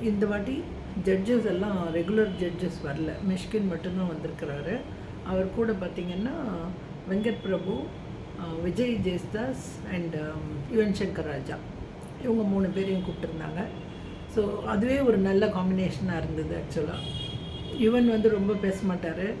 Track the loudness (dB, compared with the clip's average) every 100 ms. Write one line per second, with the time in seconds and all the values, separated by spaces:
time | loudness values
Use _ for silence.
0 | 2 2 2 0 -2 -4 -4 -8 -8 -2
1 | 4 4 6 4 4 2 2 0 0 0
2 | 2 4 4 2 -2 0 -4 -2 -4 -2
3 | -2 0 0 0 0 0 0 0 -2 0
4 | 0 -2 -6 -4 -4 -4 -2 -4 -4 -10
5 | -10 -10 -2 0 0 2 2 2 -2 -4
6 | -4 -2 -2 -2 -4 -4 -6 -8 -10 -12
7 | -2 0 2 0 -2 -2 0 -2 -4 -8
8 | -10 -10 -10 -8 -6 -4 -2 0 2 2
9 | 0 0 -4 -4 -2 -4 -8 -10 -6 -4
10 | -2 -4 -4 -6 -6 -6 0 2 4 2
11 | 0 -2 -4 -4 -6 -8 -8 -10 -10 -12
12 | -12 -6 0 2 4 4 2 2 0 0
13 | -2 -4 -6 -4 -6 -4 -6 -6 -10 -10
14 | -12 -12 -4 0 0 0 -2 2 4 4
15 | 6 6 6 6 4 2 2 2 2 0
16 | 0 0 -2 -2 -2 -4 -4 -2 -2 -2
17 | -6 -6 -6 -6 -8 -8 -6 4 6 8
18 | 6 8 6 6 2 2 2 2 0 0
19 | -2 -2 -2 -4